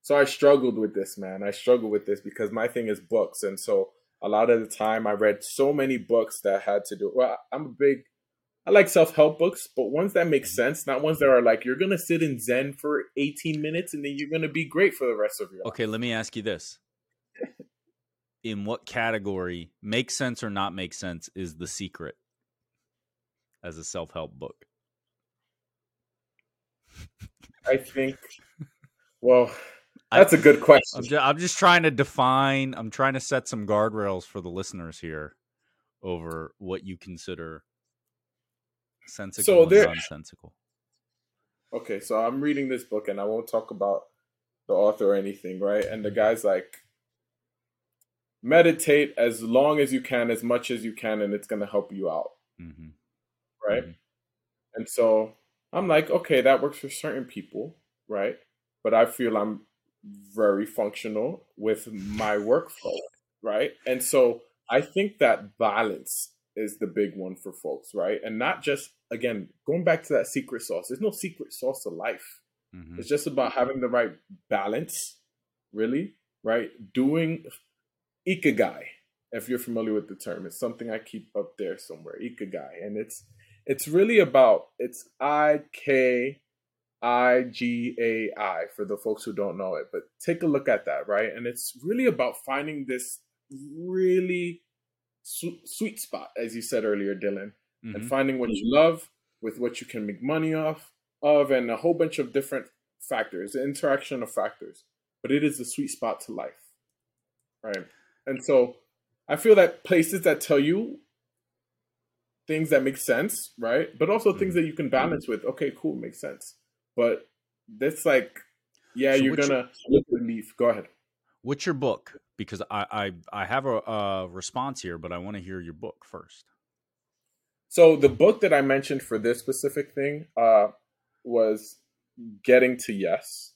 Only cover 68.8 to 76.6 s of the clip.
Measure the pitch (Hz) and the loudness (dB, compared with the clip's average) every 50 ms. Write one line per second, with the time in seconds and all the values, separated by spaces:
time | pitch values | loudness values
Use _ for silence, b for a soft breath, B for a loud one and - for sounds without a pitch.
68.8 | - - _ _ _ _ 120 113 120 120 113 104 92 - _ _ _ - 151 175 | -6 -16 _ _ _ _ -10 -6 -4 -4 -4 -4 -10 -12 _ _ _ -4 -4 -2
69.8 | 175 170 160 160 - - 151 117 - - - 143 135 - 131 113 - - 92 85 | 0 0 0 0 0 -2 0 0 0 0 -4 -6 -6 -6 -12 -12 -8 -6 -8 -8
70.8 | - - 123 135 208 - - - - 160 165 _ - - - - - 127 135 - | -6 -8 -10 -4 -4 -4 -4 -4 -10 -12 -12 _ -16 -16 -14 -6 -6 -6 -6 -6
71.8 | - 104 87 82 98 117 104 - - - - _ _ _ _ _ _ _ - 90 | -10 -12 -10 -8 -8 -8 -8 -8 -14 -20 -20 _ _ _ _ _ _ _ -20 -20
72.8 | 87 78 85 90 117 - 143 147 147 160 135 135 127 110 - 127 123 127 135 135 | -18 -16 -14 -14 -4 -2 -2 -2 -2 -2 -2 -2 -2 0 0 0 -2 0 -2 -4
73.8 | 127 120 120 123 117 104 80 _ _ _ - _ _ _ 110 101 98 104 107 127 | -4 -2 0 0 0 0 -4 _ _ _ -20 _ _ _ -2 -2 -2 -2 -4 -4
74.8 | 170 165 - - - - - _ _ _ _ _ _ _ _ _ _ _ - 104 | -6 -8 -10 -10 -10 -12 -14 _ _ _ _ _ _ _ _ _ _ _ -6 -4
75.8 | 110 117 127 147 185 202 _ _ _ _ _ _ _ 110 113 120 | -4 -2 -2 -4 -6 -8 _ _ _ _ _ _ _ -2 -2 -2